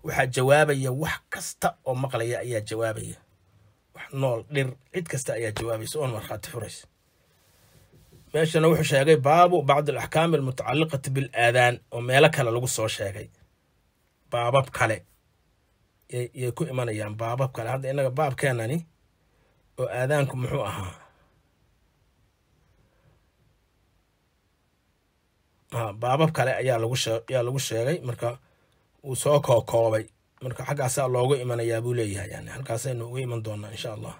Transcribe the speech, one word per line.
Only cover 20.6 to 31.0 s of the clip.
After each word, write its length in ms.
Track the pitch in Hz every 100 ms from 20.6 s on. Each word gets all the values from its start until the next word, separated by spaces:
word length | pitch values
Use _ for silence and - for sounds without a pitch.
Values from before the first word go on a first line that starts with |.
ahaa? 320 | 101 87 92 - - _ _ _ _ _ _ _ _ _ _ _ _ _ _ _ _ _ _ _ _ _ _ _ _ _ _ _ _ _ _ _ _ _ _ _ _ _ _ _ _ _ _ _ _ _ _
Ha, 220 | 120 110
baabab 380 | 101 123 139 160
kale 200 | 151 127
ayaa 240 | 104 127 120
lagu 160 | 113 127
shee-, 280 | - 113 -
ayaa 160 | 131
lagu 160 | 120 135
sheegay, 380 | - 113 120 175
marka 280 | 123 117 117 131 _ _ _ _ _ _
wuu 120 | 139 127
soo 240 | 143 147
kookoobay. 680 | 135 117 - 117 113 110 113 _ _ _
Marka 220 | 127 117 131
xaggaasaa 420 | 143 127 -